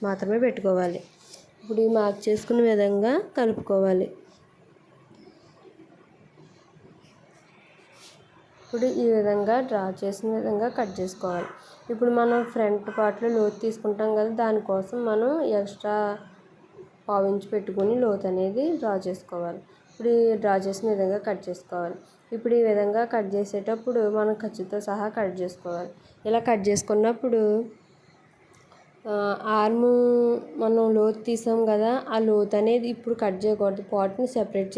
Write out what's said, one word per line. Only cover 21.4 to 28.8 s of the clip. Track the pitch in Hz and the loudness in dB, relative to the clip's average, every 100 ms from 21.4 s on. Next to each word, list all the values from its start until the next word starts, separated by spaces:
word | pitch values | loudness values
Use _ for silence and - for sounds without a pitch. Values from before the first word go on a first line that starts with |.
| 180 | -8
చేసుకోవాలి. | 180 - 180 170 185 - _ _ | -12 -10 -8 -8 -10 -18 _ _
ఇప్పుడు | 233 233 | -6 2
ఈ | 240 | 4
విధంగా | 226 208 202 214 | 4 4 2 0
కట్ | 233 233 196 | 0 -2 -2
చేసేటప్పుడు | 202 202 202 196 226 247 240 214 214 | -2 -2 -4 -4 -4 -2 0 2 2
మనం | 214 214 | 0 0
ఖర్చుతో | 220 - 185 208 | -6 -8 -6 -6
సహా | 202 202 214 | -4 -4 -4
కట్ | 220 190 180 | -2 -4 -4
చేసుకోవాలి. | 180 180 180 175 180 - - _ | -6 -8 -10 -8 -10 -14 -20 _
ఇలా | 214 226 226 | -2 0 2
కట్ | 220 202 | 2 2
చేసుకున్నప్పుడు, | 202 - 214 220 233 254 226 214 214 226 - _ _ _ _ _ _ _ _ _ - | 0 2 2 2 2 0 2 4 2 -2 -12 _ _ _ _ _ _ _ _ _ -20